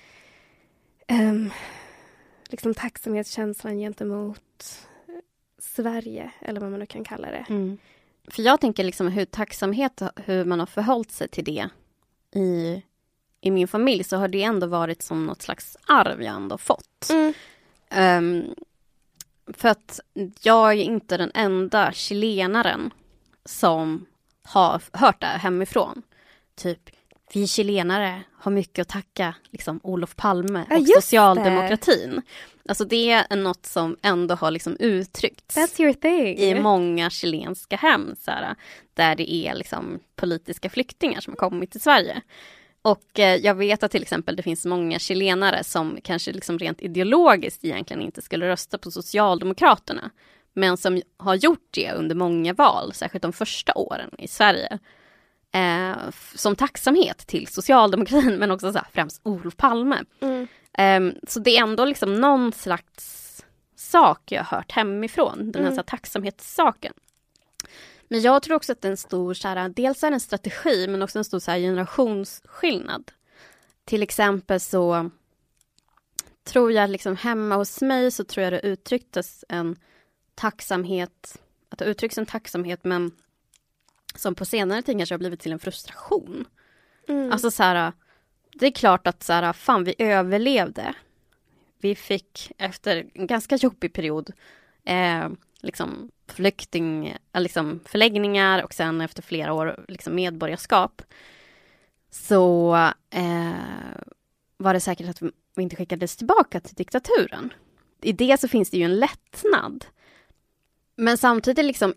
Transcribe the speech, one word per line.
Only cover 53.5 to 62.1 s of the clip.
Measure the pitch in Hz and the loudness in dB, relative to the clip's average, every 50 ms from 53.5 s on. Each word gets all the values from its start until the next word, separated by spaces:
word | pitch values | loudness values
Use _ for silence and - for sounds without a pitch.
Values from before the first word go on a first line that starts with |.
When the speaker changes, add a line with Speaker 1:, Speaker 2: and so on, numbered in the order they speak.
| - - - - - | -6 -4 -2 0 0
Speaker 2:
åren | - - - - - - - - - | 0 -2 -4 -6 -8 -10 -12 -16 -16
i | - - | -16 -8
Sverige, | - - 214 208 190 190 190 - - 208 - _ _ _ _ _ _ _ _ _ _ _ _ _ | 0 4 4 4 4 4 0 -6 -8 -12 -14 _ _ _ _ _ _ _ _ _ _ _ _ _
eh, | - 185 185 175 170 175 185 185 185 - - - | -2 0 2 2 0 0 -2 -4 -6 -8 -10 -12
f-, | 175 - - - - | -12 -14 -18 -16 -8
som | - - 208 202 | -2 0 0 2
tacksamhet | - 262 285 - - - - 277 180 - - - - | 2 0 -2 -2 0 2 4 4 6 4 2 0 -8
till | - - - 156 - | -10 -8 -6 -6 -6
socialdemokratin, | - - - 190 - 269 247 220 208 185 226 214 180 247 294 269 254 208 | -8 -8 -2 4 8 8 8 8 8 6 2 0 2 4 4 4 4 4
<laughs> | 185 | 2
men | 208 202 | 2 0
också | 185 190 180 190 | 0 0 -2 -2
så | 202 185 | -2 -4
här, | - - | -4 -4
främst | - - 160 151 - - - | -2 -2 -2 -2 -6 -8 -6
Olof | 214 202 175 170 170 - | -6 -6 -4 -6 -8 -2
Palme. | - - 262 233 233 240 277 277 - - - _ _ | 2 2 2 2 2 0 0 -2 -2 -4 -8 _ _
Speaker 1:
Mm. | 269 269 262 254 247 240 - _ _ _ | -6 -4 -4 -4 -6 -10 -14 _ _ _
Speaker 2:
Ehm, | - - 196 196 190 190 185 180 - - - - | 0 2 4 6 6 4 4 0 -2 -6 -10 -10
så | - 240 | -8 0
det | 208 247 220 | 4 6 6
är | 240 | 6
ändå | 233 214 220 214 247 | 6 4 2 2 0
liksom | 285 277 - - 196 | 0 0 0 -2 0